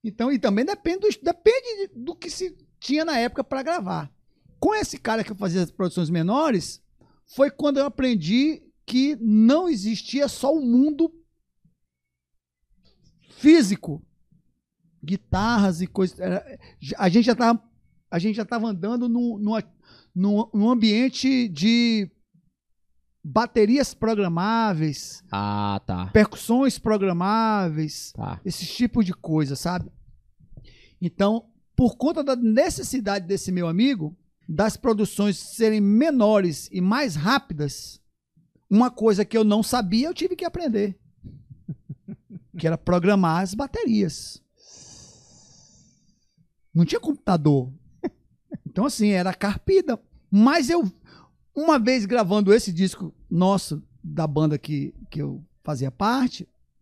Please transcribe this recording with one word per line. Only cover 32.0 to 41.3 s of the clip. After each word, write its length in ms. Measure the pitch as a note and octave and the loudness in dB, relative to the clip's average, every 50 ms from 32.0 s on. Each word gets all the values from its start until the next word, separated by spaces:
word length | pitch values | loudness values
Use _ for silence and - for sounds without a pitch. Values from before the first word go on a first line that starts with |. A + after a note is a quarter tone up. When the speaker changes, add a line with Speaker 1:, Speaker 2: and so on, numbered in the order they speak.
| - D4+ E4 D#4+ C#4+ | -2 -2 0 0 -2
Speaker 1:
da 120 | C#4 C4 | -2 -2
necessidade 880 | B3 A#3+ A3 G#3+ B3 D#4+ F#4 - - C#4+ - - B3+ G#3 G3+ G3+ G3+ F3+ | 0 2 2 4 4 2 2 0 -6 -8 -6 -6 -6 -4 -4 -4 -4 -4
desse 260 | E3 G3 F#3+ - G3 | -4 -4 -4 -2 -4
meu 160 | F#3 F3+ F3 | -2 -2 -2
amigo, 480 | E3 E3 F#3 A#3 C#4 C#4 G3 D#3 D3+ E3 _ _ _ _ _ _ | 0 0 2 2 2 0 -2 -6 -10 -10 _ _ _ _ _ _
das 280 | - D#3 D3 G#3 A3+ - | -8 -2 0 0 0 -2
produções 600 | - - A#3 A3+ G#3 G#3+ F#3+ - - G3+ G#3 F#3 | -2 0 0 0 2 0 -2 0 0 0 0 0
serem 420 | - - - - - A3+ A3 A3 G#3+ | -2 -8 -16 -2 0 2 2 2 2
menores 880 | G3+ G3+ G#3 A3+ D4 E4 D4 B3+ G#3 G#3 G#3+ G3+ G3 F3 D3 - - - | 2 4 4 4 4 2 2 2 4 4 4 4 2 0 -4 -6 -12 -8
e 100 | - F#3+ | -4 -2
mais 340 | F3+ F#3+ A3 C4+ D4+ B3+ D#3 | 0 0 0 0 -2 -2 -4
rápidas, 840 | D3+ C#3+ G3+ C4 C#4 - _ E3+ D3 D3 C#3 - - - - - _ _ _ _ _ _ _ _ _ _ _ _ _ _ _ | -2 0 0 0 0 -2 _ -8 -6 -6 -6 -6 -10 -16 -18 -20 _ _ _ _ _ _ _ _ _ _ _ _ _ _ _
uma 220 | G3 G#3 B3 B3+ | 4 4 4 4
coisa 320 | B3 - G#3+ A3+ G#3 F#3 G#3 | 0 0 2 2 2 2 0
que 140 | G#3 - | 0 0
eu 60 | A3+ A3 | 2 2
não 180 | G#3 G3+ G#3+ G#3+ | 4 2 2 0
sabia, 440 | - - B3+ G#3+ F3 G3 A3+ C4+ | 0 -2 -2 0 0 0 0 0
eu 60 | E4 F4+ | -2 -4
tive 220 | - E4+ F#4 F4+ | -4 -4 -6 -4
que 100 | - F#4 | -6 -8
aprender. 520 | E4 - F4 F4 C#4+ G#3+ G#3 G3+ G3+ F#3+ _ _ _ _ _ - - | -8 -6 -4 -4 -2 -2 -2 -2 -4 -6 _ _ _ _ _ -20 -20